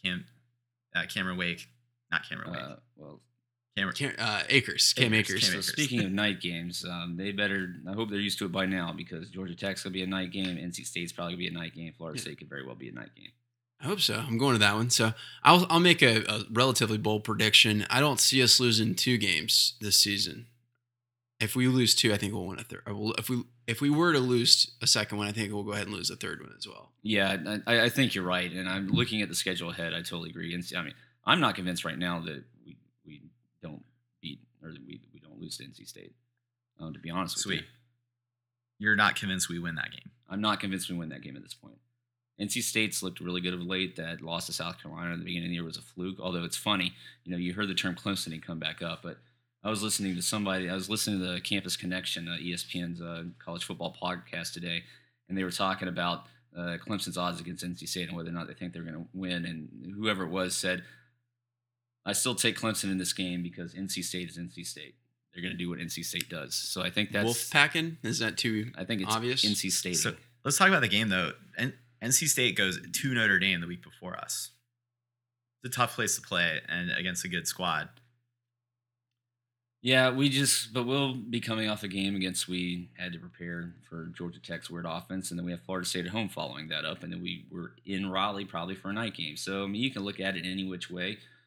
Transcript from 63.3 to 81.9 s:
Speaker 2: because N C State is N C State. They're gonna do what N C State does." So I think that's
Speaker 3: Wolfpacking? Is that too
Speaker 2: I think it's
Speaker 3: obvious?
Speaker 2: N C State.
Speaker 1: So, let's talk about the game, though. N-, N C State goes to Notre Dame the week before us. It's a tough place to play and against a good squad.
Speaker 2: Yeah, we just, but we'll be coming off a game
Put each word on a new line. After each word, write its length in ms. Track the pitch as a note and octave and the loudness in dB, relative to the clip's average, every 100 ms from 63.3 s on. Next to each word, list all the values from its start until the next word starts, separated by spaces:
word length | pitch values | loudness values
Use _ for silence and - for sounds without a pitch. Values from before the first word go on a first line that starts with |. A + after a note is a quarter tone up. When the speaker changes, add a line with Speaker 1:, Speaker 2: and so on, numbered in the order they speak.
| F2+ | -4
Speaker 2:
because 320 | F2 F2 E2+ F2+ | -6 -8 -10 -8
N 120 | F#2+ | -6
C 140 | F#2 | -6
State 280 | F2 F2+ F2 | -4 -6 -6
is 80 | E2+ | -10
N 120 | E2+ | -12
C 140 | - | -12
State. 320 | E2+ D2+ C#2+ - _ _ _ | -12 -12 -16 -20 _ _ _
They're 120 | F2 | -10
gonna 100 | F2+ | -8
do 160 | E2+ F2 | -4 -4
what 100 | D#2+ | -4
N 100 | D#2+ | -6
C 120 | E2+ | -6
State 260 | E2 F2 E2 | -6 -6 -6
does." 280 | E2 C#2 - | -8 -4 -4
So 260 | - F#2 | -4 -2
I 80 | F2 | 0
think 220 | G2+ G#2 | 0 0
that's 180 | G2+ A2+ | 2 2
Speaker 3:
Wolfpacking? 680 | A#2+ - D3 D3 E3 E3 D#3+ | 0 2 6 6 4 -2 -2
Is 140 | A2+ - | -4 0
that 180 | A2 - | 0 0
too 340 | A#2+ G#2+ A2+ - | 0 0 -2 -6
Speaker 2:
I 80 | |
think 180 | F#2 A2 | -4 -2
it's 120 | F#2+ | 0
Speaker 3:
obvious? 320 | A2 A#2+ B2+ G#2 | 0 2 2 2
Speaker 2:
N 80 | |
C 160 | G2+ F#2+ | 2 0
State. 280 | F2+ F2+ F2 | 0 0 0
Speaker 1:
So, 180 | - F2 - _ | 0 -2 -10 _
let's 140 | - C#3+ | -2 6
talk 120 | F#3+ | 6
about 120 | F#3 | 6
the 60 | A#2 | 4
game, 220 | G2+ A2 | 4 4
though. 240 | F#2 E2+ - - - | 2 0 -4 -10 -4
N-, 180 | B2+ - _ _ | -4 -6 _ _
N 100 | A#2+ | 0
C 140 | B2+ D#3 | 2 4
State 300 | - B2 F#2 | 4 2 4
goes 240 | F#2+ F2 | 2 0
to 320 | - - C3+ | -4 -4 0
Notre 240 | B2 A2 F#2+ | 2 4 4
Dame 240 | G2 F2+ | 4 0
the 60 | E2+ | -2
week 160 | F2 | -8
before 340 | - - F#2 - | -12 -16 -12 -10
us. 320 | - - - - _ _ _ _ _ _ _ _ _ _ | -8 -8 -8 -14 _ _ _ _ _ _ _ _ _ _
It's 120 | B2+ B2+ | -8 0
a 20 | |
tough 160 | A#2+ | 0
place 220 | - G#2+ - | 2 0 0
to 60 | |
play 400 | - F2+ E2+ D#2 - | 0 2 4 2 -2
and 220 | E2+ F2 | -4 -2
against 320 | - F2+ F2 | -2 -2 -4
a 40 | F#2 | -4
good 200 | F2 D#2+ | -4 -4
squad. 420 | - F2+ D#2 D#2 - _ _ _ _ _ _ _ _ _ _ _ _ _ _ _ _ _ _ | -2 0 0 -2 -10 _ _ _ _ _ _ _ _ _ _ _ _ _ _ _ _ _ _
Speaker 2:
Yeah, 280 | B2 C3 C3 | 4 6 6
we 180 | C3 C#3+ | 6 4
just, 440 | C3+ C3+ - A#2 | 4 4 2 0
but 120 | A#2+ A#2+ | -2 0
we'll 300 | C3+ C#3 C3 | 0 0 -2
be 240 | A2+ A#2+ | -6 -6
coming 280 | A2+ A2 G#2+ | -2 -2 0
off 140 | G#2+ | -2
a 60 | |
game 280 | G#2 | -4